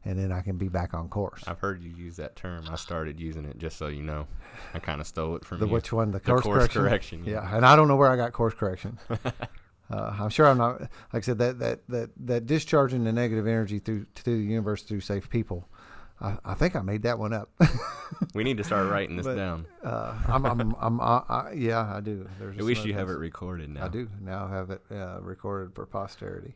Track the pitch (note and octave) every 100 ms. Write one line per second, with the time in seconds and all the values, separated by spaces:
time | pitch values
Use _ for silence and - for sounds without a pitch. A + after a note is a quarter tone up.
0 | - F#2+ F#2+ F#2 F#2 F#2 F#2+ F2+ F2 E2+
1 | E2+ G#2 F#2+ - - E2+ G2 F#2 E2+ E2+
2 | F2 E2+ D#2 - F#2 E2+ D#2+ D#2+ - E2+
3 | D#2 D2+ E2 D#2+ D2 B1 D#2+ - D2+ D2
4 | D2+ D2+ D2 - - - - E2 - D2
5 | D#2 - D#2+ E2 - F#2 G#2+ A#2 - A2+
6 | A2 F#2+ - B2 G#2+ G#2 A#2+ A2 G2 G#2
7 | - E2 F2 G#2+ G2 G#2+ B2+ D3+ D3+ C#3
8 | C#3 B2+ A#2+ - A2+ - G2+ F#2 G2+ G#2+
9 | - A2 - - - - - _ _ G#2
10 | G#2+ G#2 G#2+ A2 D3+ B2+ A#2+ B2 B2+ -
11 | - A#2 A2 A2 B2 B2+ A#2+ B2 - B2
12 | A#2 - B2 A#2+ A#2 D#3 - D#3 C#3 B2+
13 | A2+ A#2 A#2+ A2 G#2+ A2+ G#2 G#2 G#2 G#2+
14 | G#2+ - - A#2 G#2 A2+ G#2 G#2 - G#2
15 | - G2+ - A#2 A2 F2+ - - - -
16 | - - G#2 A2 - - F3 F3 F#2+ G#2
17 | A#2 A2+ G#2+ A2 G#2 _ E3 A#2 - -
18 | - - - G#2 A#2+ A#2+ G2+ G#2 F#2+ G2+
19 | G2 F2 C3 B2 F#2+ E2 E2 - B2+ A2+
20 | A2+ A2 - B2 C3+ A#2+ A2 A#2 A2+ A#2
21 | A#2 A#2+ B2+ A#2+ - - A#2 A2+ G#2+ G2+
22 | G#2 G#2 F#2+ F#2+ G2+ G2 A2 A#2+ G#2+ G2+
23 | F#2 E2 E2 - F2+ F2+ D2 D2 F#2 G#2
24 | A#2 G2+ F#2+ F#2+ F#2 F#2+ F#2 F#2+ _ G#2
25 | F#2 F#2 F#2 F#2 G2+ G2 F#2 G2 G2+ G2+
26 | G2 - G2+ F#2+ F2+